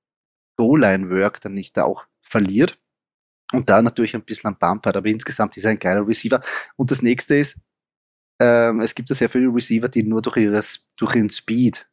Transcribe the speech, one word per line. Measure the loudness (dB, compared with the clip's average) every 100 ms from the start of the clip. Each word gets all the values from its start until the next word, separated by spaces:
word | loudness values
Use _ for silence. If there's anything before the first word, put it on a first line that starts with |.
| _ _ _ _ _ -2
Goal-Line-Work | 2 4 4 2 0 0 0 -2
dann | -12
nicht | -10 -8 -2
da | -2
auch | -2 -10 _
verliert | -4 0 2 2 0 0 _ _ _ _ _ _ -6
und | -4 4
da | 4
natürlich | 4 0 -4
ein | -4
bisschen | -10 -8 -8
am | -2
Bump | -2 -2 -2
hat. | -2
Aber | -2
insgesamt | -2 -4 -4 -4 -2
ist |
er | -2
ein | -2
geiler | 0 -2 0
Receiver. | -2 0 -2 -4 -12 -10 -6
Und | -2
das | 0
nächste | 0 0 0 0
ist, | 0 -6 _ _ _ _ _ _ _ 0
ähm, | 4 4 2 0
es | -2
gibt | -4 -6
ja | -2
sehr | 0
viele | 2 2 0
Receiver, | 0 -2 0
die | -2
nur | 0 -2
durch | -2 0
ihres, | 0 0 -2 -8 _ -6
durch | -2 0
ihren | 0
Speed | -2 -4 0 0 0 -14